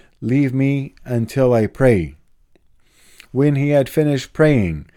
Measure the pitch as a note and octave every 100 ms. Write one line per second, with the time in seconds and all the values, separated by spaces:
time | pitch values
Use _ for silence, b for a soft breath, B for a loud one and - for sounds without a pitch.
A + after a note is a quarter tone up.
0 | b b A2+ C3+ C#3 C3 C3+ C#3 C#3 _
1 | - A#2+ A2+ C#3 B2+ A#2 G#2 - C3 G2+
2 | D2+ - _ _ _ _ _ _ b b
3 | b b b B2+ D3 C#3 C#3+ C#3+ C3 -
4 | D3+ C3+ - - D#3 C3 F2+ D2+ -